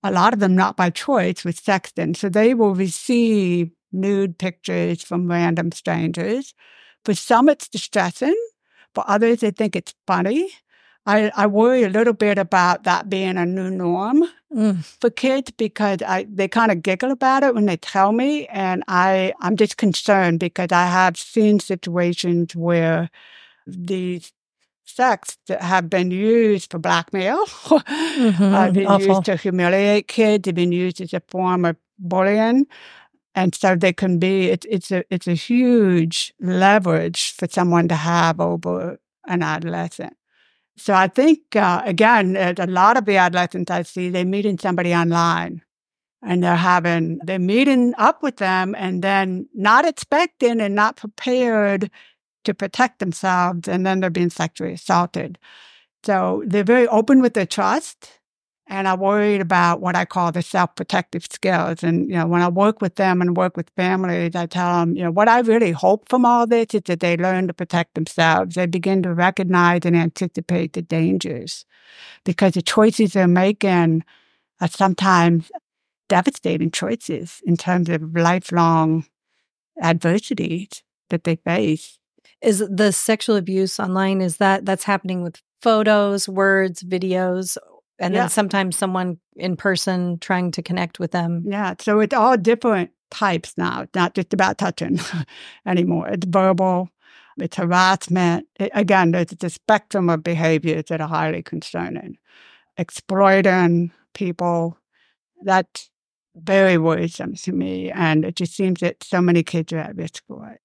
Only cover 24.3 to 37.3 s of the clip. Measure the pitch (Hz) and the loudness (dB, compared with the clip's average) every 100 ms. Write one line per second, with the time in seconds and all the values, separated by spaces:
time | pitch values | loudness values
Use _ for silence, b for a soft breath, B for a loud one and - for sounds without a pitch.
24.3 | _ _ _ _ _ - - 254 208 - | _ _ _ _ _ -20 -2 0 0 -6
25.3 | - _ 190 180 185 175 190 185 180 208 | -16 _ -6 0 0 0 -2 0 0 2
26.3 | 233 220 202 - 175 160 170 165 196 185 | 4 4 0 -2 -8 -2 -2 -2 -4 -2
27.3 | 294 415 - - 294 - 294 320 302 233 | -2 -4 -8 2 2 2 -6 -4 0 0
28.3 | 175 196 196 190 185 196 202 196 190 185 | 4 2 4 4 2 4 4 4 2 0
29.3 | 180 - 180 175 190 202 208 - - 220 | -2 -2 0 2 2 2 2 0 0 2
30.3 | 208 196 170 175 175 180 170 185 185 _ | 2 0 0 0 0 -2 -4 -8 -8 _
31.3 | 185 185 185 170 165 _ _ 180 185 190 | -4 -2 0 0 -2 _ _ -4 0 2
32.3 | 208 220 247 277 B B B B _ _ | 2 2 2 0 B B B B _ _
33.3 | - 185 - 196 185 185 180 190 180 185 | -2 -2 0 0 2 2 0 0 0 2
34.3 | 190 185 185 - 202 - 190 - 180 180 | 2 0 -2 -2 -6 -4 -6 -4 -6 -2
35.3 | 170 - 240 247 240 202 180 165 - - | -4 0 2 4 4 4 4 2 -2 -8
36.3 | _ 180 180 196 208 180 160 165 175 - | _ -4 2 4 4 2 0 -2 -4 -6